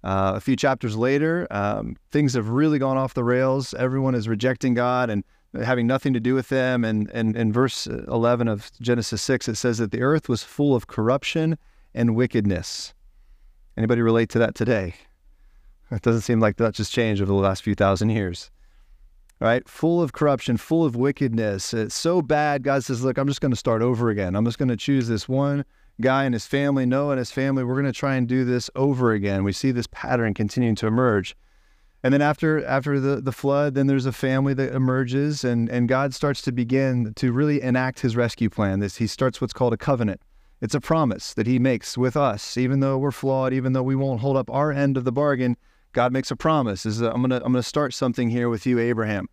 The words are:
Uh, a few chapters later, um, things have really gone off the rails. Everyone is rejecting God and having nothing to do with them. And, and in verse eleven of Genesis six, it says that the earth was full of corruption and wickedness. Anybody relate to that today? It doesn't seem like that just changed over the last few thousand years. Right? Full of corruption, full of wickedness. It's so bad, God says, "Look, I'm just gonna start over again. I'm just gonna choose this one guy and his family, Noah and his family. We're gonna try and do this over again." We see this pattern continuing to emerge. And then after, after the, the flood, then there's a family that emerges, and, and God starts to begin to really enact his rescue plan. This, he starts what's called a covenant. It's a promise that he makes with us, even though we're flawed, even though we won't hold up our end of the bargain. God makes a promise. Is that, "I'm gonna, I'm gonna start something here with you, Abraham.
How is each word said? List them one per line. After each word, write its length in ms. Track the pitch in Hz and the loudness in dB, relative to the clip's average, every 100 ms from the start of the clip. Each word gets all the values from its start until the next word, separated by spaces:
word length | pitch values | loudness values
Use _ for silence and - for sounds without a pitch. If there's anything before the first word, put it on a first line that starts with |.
Uh, 300 | 101 95 95 101 | -2 -2 0 -2
a 40 | |
few 160 | - 127 | -2 2
chapters 380 | 143 131 120 | 2 0 -4
later, 520 | 107 123 143 156 170 175 | 0 2 2 0 -2 -4
um, 460 | 104 101 107 110 - _ | -4 -2 -2 -6 -12 _
things 240 | 147 147 | 2 2
have 160 | 123 107 | 2 0
really 280 | 123 156 151 | 2 2 2
gone 200 | 135 131 | 0 0
off 160 | 131 | -2
the 100 | - | -2
rails. 480 | 120 123 131 135 127 | 0 2 2 0 -2
Everyone 420 | - 127 131 131 | -4 -2 0 0
is 140 | 123 107 | 0 -2
rejecting 460 | 110 127 127 135 | 0 0 0 0
God 340 | 120 123 127 123 | 2 2 0 0
and 160 | 104 - _ _ 127 | -2 -4 _ _ -6
having 240 | 117 127 117 | -2 0 2
nothing 260 | 131 143 | 0 2
to 80 | 123 | 0
do 140 | 117 | 2
with 160 | 131 123 | 0 0
them. 340 | 131 127 127 | 0 2 2
And, 260 | 113 107 104 | 0 0 -2
and 220 | 117 113 | -2 -2
in 160 | 110 113 | 0 0
verse 360 | 110 131 - - | 2 0 0 -8
eleven 600 | 120 - 120 117 120 117 | -8 -4 0 2 2 0
of 240 | 101 - _ | -2 -8 _
Genesis 400 | 120 120 110 107 | 0 0 0 -6
six, 260 | - 131 - | -2 -2 -2
it 60 | |
says 240 | 113 127 113 | -2 -2 0
that 120 | 110 | -2
the 120 | 117 | 0
earth 260 | 127 156 - | 0 0 0
was 140 | 117 | -4
full 320 | - - 147 | -4 -2 2
of 140 | 127 - | 2 0
corruption 680 | - 110 135 - 165 160 160 _ _ _ | -2 0 0 0 -2 0 -2 _ _ _
and 200 | - 117 | 0 0
wickedness. 800 | 110 127 120 101 87 - - - - - _ - - - _ - - | 2 0 2 0 -2 -4 -12 -14 -18 -20 _ -20 -20 -20 _ -14 -4
Anybody 240 | 113 117 | 0 2
relate 260 | 113 113 113 | 4 4 2
to 80 | 113 | 2
that 160 | 113 | 0
today? 420 | - 113 113 92 - - _ - _ - - - - _ | 0 0 0 -2 -8 -20 _ -20 _ -20 -20 -20 -20 _
It 120 | 107 | -2
doesn't 200 | 120 113 | 0 0
seem 180 | 104 117 | 2 2
like 160 | 107 - | 2 2
that 180 | 117 | -2
just 180 | - 107 | 0 -4
changed 300 | - 113 101 | 0 0 0
over 100 | 98 | 2
the 60 | 98 | 2
last 240 | 98 95 | 2 0
few 120 | - | -2
thousand 360 | 98 98 95 107 | 2 2 4 0
years. 400 | 110 95 85 - - - - - - - - _ _ | 0 -2 -6 -14 -20 -20 -20 -20 -20 -20 -20 _ _
Right? 280 | 113 120 - | 0 0 -2
Full 320 | - 156 170 | -2 0 2
of 120 | 160 | 0
corruption, 440 | - 151 135 - 117 | 0 2 2 0 -2
full 280 | - 160 | 0 2
of 100 | 160 | 2
wickedness. 800 | 117 135 139 135 113 110 98 - | 2 -2 0 -2 0 -2 -2 -4
It's 220 | 117 110 - | -4 -4 -2
so 260 | 165 180 | 0 0
bad, 400 | 139 151 151 143 | 2 0 2 0
God 220 | 131 139 | 0 0
says, 180 | - 123 | 0 -2
"Look, 160 | 131 127 | -2 0
I'm 80 | 139 | -2
just 140 | 143 | 0
gonna 160 | 143 120 | 0 0
start 260 | - 113 | 0 2
over 260 | 120 117 117 | 2 2 0
again. 280 | 104 92 98 | 0 0 0
I'm 80 | |
just 140 | 117 113 | 0 0
gonna 180 | 131 113 | -2 -2
choose 320 | - 139 117 | 0 0 0
this 200 | 110 - | -2 -2
one 360 | 131 139 143 139 _ _ - | -2 0 -2 -6 _ _ -2
guy 240 | 123 135 | 0 2
and 80 | 139 | 0
his 140 | 117 - | -2 -2
family, 400 | 139 143 139 123 | 0 0 2 2
Noah 240 | 131 147 | 0 0
and 80 | 135 | -2
his 140 | 120 | -4
family. 320 | - 135 135 | -2 -2 0
We're 100 | 123 | -2
gonna 180 | 127 139 | -2 -2
try 220 | 120 139 | -2 -2
and 140 | 131 120 | 0 0
do 160 | 127 | 0
this 260 | 123 123 - - | 2 -2 -4 -2
over 340 | 139 127 123 | 0 2 2
again." 320 | 107 101 98 | 2 0 0
We 80 | 98 | 0
see 220 | - 131 | 0 0
this 160 | 120 113 | -2 -4
pattern 420 | - - 127 113 | -8 -2 0 0
continuing 440 | 98 104 - 120 107 | 0 -2 0 0 2
to 100 | 110 | 0
emerge. 480 | 113 127 104 92 - _ _ _ _ _ _ | 2 2 2 -2 -12 _ _ _ _ _ _
And 100 | 127 | 0
then 80 | 139 | 2
after, 420 | 147 147 160 156 | 2 0 0 0
after 360 | 127 135 139 143 | 0 -2 0 -2
the, 200 | 135 139 | 0 -2
the 120 | 135 | -4
flood, 420 | 120 139 139 147 | -4 0 0 0
then 140 | 135 139 | 2 2
there's 180 | 135 131 | 2 0
a 60 | |
family 420 | 117 135 131 139 | -2 0 0 0
that 220 | 135 131 127 | 0 -2 0
emerges, 640 | 131 127 127 131 147 147 | 0 0 0 0 0 -2
and, 260 | 127 117 117 | 0 0 0
and 200 | 123 120 | 0 2
God 260 | 131 139 | 2 0
starts 260 | 131 147 139 | -2 -2 -2
to 100 | - | -4
begin 600 | 127 117 131 135 123 110 | -2 0 2 2 0 -2
to 180 | - 131 | -2 0
really 280 | 120 151 147 | 2 2 0
enact 380 | 127 123 127 - | 0 0 0 -2
his 160 | 127 | -2
rescue 340 | 113 117 - 110 | 0 0 0 -2
plan. 300 | - 101 95 | 0 0 0
This, 180 | 101 - | -2 -2
he 120 | 113 | -6
starts 320 | - 131 - | 0 -2 -2
what's 120 | 123 | -6
called 200 | - 123 | 0 0
a 40 | 110 | 0
covenant. 440 | - 131 110 95 _ _ _ _ | 0 0 0 -4 _ _ _ _
It's 160 | 123 143 | -4 -4
a 40 | |
promise 540 | - 160 143 101 - | 0 0 0 -2 -6
that 140 | - 110 | -2 0
he 100 | 127 | 2
makes 400 | 131 117 - - | 2 0 -4 -2
with 180 | 127 147 | 0 2
us, 400 | 139 104 - - | 0 -2 -6 -2
even 220 | 127 139 | 0 2
though 180 | 135 135 | 0 0
we're 140 | 139 | -2
flawed, 420 | 131 135 131 131 | -2 -2 0 0
even 200 | 131 131 | -2 0
though 100 | 131 | 0
we 140 | 127 135 | 0 0
won't 240 | 135 120 | -2 -2
hold 160 | 135 135 | 0 0
up 120 | 120 | 0
our 180 | 135 151 | -2 0
end 260 | 139 139 135 | 2 0 2
of 60 | |
the 80 | 127 | 0
bargain. 460 | 123 147 135 127 120 _ _ _ | 0 0 2 0 -2 _ _ _
God 160 | - 123 | 0 2
makes 200 | 131 131 | 0 -2
a 60 | 123 | -2
promise. 500 | 160 156 120 95 110 | 2 2 0 -2 -4
Is 140 | 107 | 0
that, 120 | 117 | 0
"I'm 80 | 117 | 0
gonna, 160 | 127 127 | 0 0
I'm 160 | 123 | 0
gonna 100 | 127 | 0
start 300 | 117 151 143 | 0 -2 -2
something 380 | - 131 120 117 | -2 -2 0 -2
here 180 | 120 120 | 0 0
with 160 | 113 | -2
you, 140 | 127 123 | 0 2
Abraham. 500 | 117 113 110 104 - | 2 0 -2 -4 -6